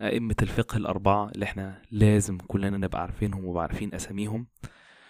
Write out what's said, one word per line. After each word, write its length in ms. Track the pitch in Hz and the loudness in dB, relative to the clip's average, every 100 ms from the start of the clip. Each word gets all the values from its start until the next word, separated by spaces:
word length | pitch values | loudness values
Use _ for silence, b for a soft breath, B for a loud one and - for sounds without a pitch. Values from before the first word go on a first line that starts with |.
أئمة 340 | 107 - 113 104 | -2 0 0 0
الفقه 360 | 101 - 113 113 | 0 0 0 0
الأربعة 520 | - 92 98 101 104 | 0 2 4 4 2
اللي 160 | - 101 | -4 -4
إحنا 360 | 101 95 95 - | -4 -6 -10 -6
لازم 460 | 104 107 107 101 92 | 4 6 6 4 -2
كلنا 400 | - 98 98 98 | -2 0 0 0
نبقى 240 | 95 - | -2 -2
عارفينهم 440 | 90 - 104 95 92 | -4 -4 -4 -2 -4
وعارفين 500 | 87 82 - 104 92 | -2 -2 -4 -6 -6
أساميهم. 520 | - 98 104 113 120 _ B B B B B | -8 -6 -4 -4 -6 _ B B B B B